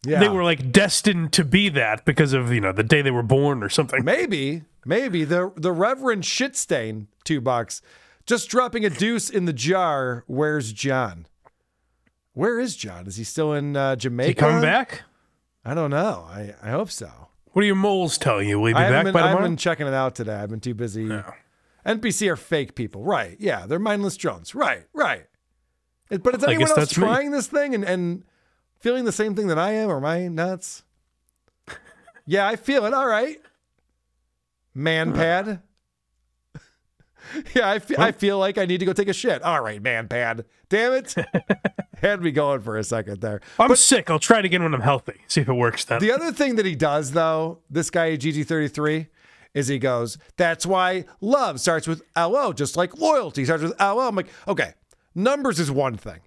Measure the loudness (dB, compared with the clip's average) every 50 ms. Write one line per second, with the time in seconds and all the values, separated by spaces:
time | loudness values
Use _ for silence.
0 | -2 0 4 6 6 6 6 2 2 2 2 0 -2 4 6 6 6 6 2 2
1 | 2 2 2 2 0 -2 -2 -4 -2 2 4 4 4 4 2 2 2 2 0 0
2 | _ 0 4 4 4 4 4 2 2 2 2 2 2 0 2 0 4 4 4 4
3 | 4 2 0 0 2 4 4 4 4 2 0 0 -2 -2 0 0 0 0 0 0
4 | 2 2 0 0 0 -2 -2 -2 -2 -2 -4 -6 -10 _ _ _ _ -2 -2 0
5 | 0 0 -2 -2 0 0 0 0 0 -2 -6 -4 -2 -2 0 2 2 0 0 0
6 | 0 -2 -2 0 -2 -4 -2 -2 -2 -2 -2 -6 -4 -2 -2 -2 -2 -4 -8 -10
7 | -12 _ _ _ _ -4 -4 -2 0 0 0 0 -2 -4 -10 -14 _ _ -20 -20
8 | _ _ _ _ _ -2 -2 -2 -2 0 0 0 0 0 -2 -2 -2 -2 0 0
9 | 0 0 0 -2 -4 -2 -2 -2 -2 -2 -4 -2 -2 0 0 2 2 0 0 0
10 | -2 -2 -4 -6 -8 -8 -2 -2 0 0 0 -2 -4 -6 -8 -6 -2 0 0 0
11 | -2 -4 -6 -12 -18 _ _ _ _ -20 _ _ _ _ _ _ _ _ _ _
12 | _ _ _ _ _ _ _ -2 0 0 0 0 -2 -4 -6 -10 -12 -12 -12 -12
13 | -14 -12 -10 -10 -10 -8 -4 -2 -2 0 0 -2 -2 -2 -2 -2 0 0 -2 -2
14 | -4 -4 -2 0 0 0 2 4 4 4 4 4 2 2 2 2 0 -2 -10 -18
15 | -18 _ _ _ _ _ _ _ _ _ _ _ _ -6 -4 -4 -2 -2 0 0
16 | -2 -2 -4 -6 -10 -14 -14 -14 -14 -14 -16 -14 -8 -6 -4 -4 -4 -6 -8 -12
17 | -12 -14 -16 -20 -20 _ _ _ _ _ _ 2 4 4 4 4 4 2 2 2
18 | 0 0 -2 0 0 2 2 2 2 2 2 2 4 4 4 4 4 4 4 4
19 | 4 4 4 4 4 4 4 4 2 0 0 0 0 -2 -2 -2 -2 -2 0 0
20 | 0 -2 -2 -4 -6 -6 -4 -6 -6 -8 -8 -8 -6 -8 -6 -6 -6 -6 -6 -6
21 | -6 -6 -6 -8 -8 -12 -18 -20 _ _ _ _ _ _ _ _ _ -2 -2 0
22 | 0 -2 -2 0 0 0 0 -2 -2 -2 -2 -2 -2 -4 -6 -8 -8 -8 -8 -8
23 | -2 0 0 0 -2 -4 -8 -4 -2 -2 -2 -2 -4 -4 -4 -2 0 0 0 0
24 | -2 -4 -4 -2 -4 -4 -4 -6 -12 -12 -4 0 0 0 0 -2 -6 _ _ -2
25 | 0 0 0 -4 -8 _ _ _ _ _ _ _ _ _ _ _ _ _ _ _
26 | _ _ -8 0 0 0 0 2 2 2 4 4 4 4 4 4 2 2 2 2
27 | 4 4 4 2 0 0 -2 -2 -4 0 0 0 0 0 -2 -2 -2 -2 -2 -2
28 | -2 -4 -4 -6 -10 _ _ _ _ _ _ _ _ _ _ _ -2 0 0 0
29 | 0 -2 -2 0 -2 -2 -2 -2 0 0 0 0 0 0 0 0 0 -2 -2 -2
30 | -2 -2 -2 -2 -4 -4 -4 -4 -4 -4 -4 -8 -10 -14 -16 -16 _ _ _ _
31 | _ _ _ _ _ _ _ _ _ _ _ _ _ -20 -20 -20 _ -20 -20 _
32 | _ -20 _ -20 _ -2 0 0 2 0 -2 -2 -2 0 0 2 2 2 0 0
33 | 0 2 2 0 0 -2 -6 -12 _ _ _ _ _ _ _ _ _ _ _ _
34 | _ _ _ _ _ _ _ _ _ _ _ _ _ _ _ -4 -2 0 0 0
35 | 0 -2 0 0 2 2 2 0 0 -4 -8 -8 _ _ _ _ _ _ _ _
36 | _ _ _ _ _ _ _ _ _ _ _ -20 _ _ _ _ _ _ _ _
37 | _ _ _ _ -20 -12 -12 -10 -10 0 0 0 2 2 -2 -2 -4 -4 0 2
38 | 2 0 0 0 -2 0 0 0 0 -2 0 -2 -2 0 0 0 0 -2 0 0
39 | -2 -2 -2 -2 -2 -2 -2 0 0 0 0 0 0 -2 -6 -4 -2 -2 -2 -2
40 | -4 -4 -4 -2 -2 -2 -4 -6 -10 _ _ _ _ _ 0 2 2 2 0 0
41 | -2 -4 -6 -6 -6 -2 -2 -4 0 0 -4 -2 -2 -8 _ -6 -14 _ -8 -2
42 | 0 0 0 0 -2 -2 0 0 0 0 0 -2 -4 -6 -4 -4 -4 -4 -4 -4
43 | -4 -6 -8 -6 -6 -6 -6 -6 -10 -14 2 2 6 6 6 6 8 6 6 4
44 | 4 0 -2 0 4 4 4 4 4 2 0 2 2 0 0 0 2 2 0 0
45 | -2 -10 -14 _ _ _ 0 0 0 2 2 2 2 0 0 -2 -4 -2 -2 0
46 | 2 2 0 0 -2 -4 0 0 0 2 2 0 0 0 0 0 0 0 0 0
47 | -2 -2 0 0 0 2 0 0 -2 -4 -6 -12 _ _ -4 -4 -4 0 0 0
48 | 0 2 0 -2 -2 -2 -2 -2 -2 -2 0 -2 -2 -2 -4 -2 -2 0 0 -2
49 | -4 -8 _ _ _ _ _ _ -20 _ _ -4 -2 -2 -2 0 0 0 0 0
50 | -2 -4 -8 -14 _ _ _ 0 0 0 2 -2 -2 0 2 2 2 2 0 -2
51 | -6 -10 -14 _ 0 2 2 2 2 -2 -4 -2 -2 0 0 0 -2 -4 -6 -6
52 | -8 _ _ 0 0 2 2 0 0 0 -2 -2 -4 -4 0 -2 -2 -2 -2 0
53 | 2 2 2 2 0 -2 -4 -4 0 0 0 0 -2 -4 -2 0 0 0 2 0
54 | -2 -2 -2 -4 -6 -6 -14 -14 -6 -4 -2 -2 -2 -4 -6 _ _ _ _ _
55 | _ _ _ 0 0 0 0 2 0 0 0 0 -2 -2 0 0 0 -2 -2 -6
56 | -12 -14 -16 -16 _